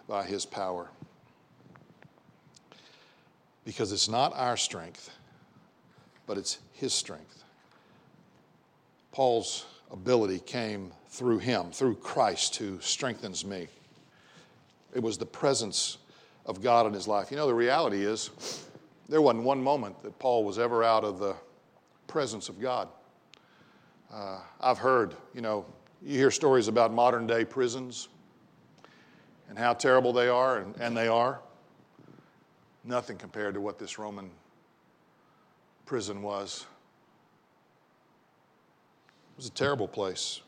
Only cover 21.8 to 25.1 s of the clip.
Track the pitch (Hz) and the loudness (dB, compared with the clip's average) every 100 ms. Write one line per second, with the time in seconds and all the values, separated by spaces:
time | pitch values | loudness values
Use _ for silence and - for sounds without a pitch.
21.8 | _ _ - 160 131 107 - 95 127 123 | _ _ -8 -4 -2 -4 -10 -8 -4 -4
22.8 | 95 - - _ _ - _ _ _ _ | -6 -12 -20 _ _ -20 _ _ _ _
23.8 | _ _ - 107 101 95 90 - 127 120 | _ _ -18 -12 -10 -10 -14 -2 2 2
24.8 | 123 127 101 | 4 4 4